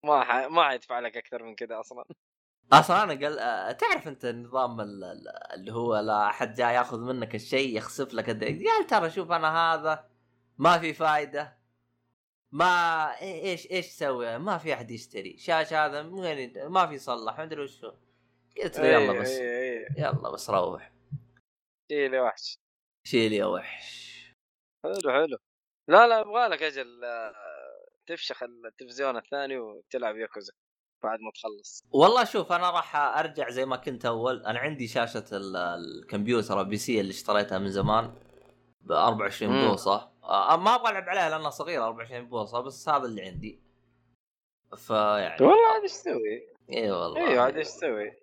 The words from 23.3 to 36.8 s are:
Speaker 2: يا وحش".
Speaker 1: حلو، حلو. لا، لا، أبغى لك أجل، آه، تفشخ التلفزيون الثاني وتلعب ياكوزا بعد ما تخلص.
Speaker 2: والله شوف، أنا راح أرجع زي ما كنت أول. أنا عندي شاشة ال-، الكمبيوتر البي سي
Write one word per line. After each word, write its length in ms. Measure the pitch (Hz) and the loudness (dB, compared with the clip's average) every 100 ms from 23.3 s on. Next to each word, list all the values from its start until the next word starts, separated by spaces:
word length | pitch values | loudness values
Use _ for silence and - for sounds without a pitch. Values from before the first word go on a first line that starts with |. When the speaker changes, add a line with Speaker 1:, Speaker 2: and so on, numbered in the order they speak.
Speaker 2:
يا 120 | 107 98 | 2 0
وحش". 640 | 90 - - - - - - - _ _ _ _ _ | -2 -6 -14 -14 -16 -18 -20 -20 _ _ _ _ _
Speaker 1:
حلو، 280 | 151 190 - | -8 -2 0
حلو. 260 | 131 160 120 _ _ _ _ - | 2 0 -4 _ _ _ _ 6
لا، 200 | 180 240 | 10 10
لا، 140 | 226 | 6
أبغى 260 | 208 220 233 | 2 0 0
لك 160 | 156 | 0
أجل، 400 | 156 135 120 120 120 | -2 -4 -10 -10 -10
آه، 280 | 117 110 101 95 73 65 52 50 _ - | -8 -10 -12 -16 -16 -16 -20 -20 _ -14
تفشخ 360 | 165 - - | -10 -8 -8
التلفزيون 720 | 120 120 117 _ 127 120 139 120 | -10 -12 -20 _ -16 -4 -2 -2
الثاني 400 | - 143 139 131 | -6 -6 -6 -6
وتلعب 600 | 110 101 _ 127 117 107 | -8 -14 _ -4 -4 -6
ياكوزا 360 | 110 107 98 _ _ _ _ _ | -10 -12 -18 _ _ _ _ _
بعد 160 | 110 113 | -6 -6
ما 120 | 110 - | -10 -12
تخلص. 500 | 113 104 - - _ | -12 -12 -18 -20 _
Speaker 2:
والله 320 | 135 180 247 | 6 8 6
شوف، 280 | 226 220 165 | 2 -2 0
أنا 180 | 175 180 | 0 2
راح 260 | 170 - 147 | 0 -2 0
أرجع 540 | 139 131 160 147 123 | 0 0 -2 -4 -4
زي 160 | 123 135 | -2 -2
ما 100 | 127 | -4
كنت 300 | - 123 123 | -6 -4 -4
أول. 400 | 113 123 123 107 | 0 -2 -2 -4
أنا 140 | 117 | -4
عندي 280 | 143 147 117 | -4 -4 -4
شاشة 380 | 120 117 117 - | -2 -2 -4 -8
ال-، 240 | 98 98 92 | -8 -6 -4
الكمبيوتر 1040 | 87 87 82 67 - 101 107 120 104 98 | -4 -4 -10 -14 -8 -4 2 2 2 0
البي 160 | 95 | 0
سي 220 | 104 | -4